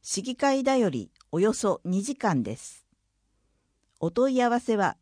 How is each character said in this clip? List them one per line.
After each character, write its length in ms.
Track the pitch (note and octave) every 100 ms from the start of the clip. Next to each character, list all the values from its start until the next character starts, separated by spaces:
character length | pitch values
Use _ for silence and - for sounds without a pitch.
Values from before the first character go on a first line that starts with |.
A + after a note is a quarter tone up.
市 220 | - -
議 120 | A#3
会 280 | B3 C#4 C4+
だ 120 | C4
よ 140 | C4+ G#3
り、 220 | C3 F#2+ _ _
お 80 | D#3+
よ 140 | G#3
そ 280 | - G#3 E3+
二 160 | F3 F#3
時 140 | A3
間 260 | C4+ F#3 D3
で 160 | G2 B2
す。 300 | - - _ _ _ _ _ _ _ _ _ _ _ _
お 100 | E3
問 260 | E3+ C4
い 60 | B3+
合 80 | A#3+
わ 100 | A#3+
せ 160 | -
は 220 | G#3+ F3+ -